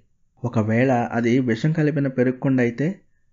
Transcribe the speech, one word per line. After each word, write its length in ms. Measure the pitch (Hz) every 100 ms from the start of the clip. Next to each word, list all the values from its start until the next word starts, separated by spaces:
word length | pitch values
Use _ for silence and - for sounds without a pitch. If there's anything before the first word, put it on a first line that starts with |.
| _ _ _ _
ఒకవేళ 480 | 117 110 107 113 135
అది 460 | 120 117 120 117 131
విషం 340 | 123 110 156
కలిపిన 340 | 160 151 139 139
పెరుగు 320 | 127 127 127
కుండ 220 | 143 131
అయితే, 400 | 120 120 156 196 _ _ _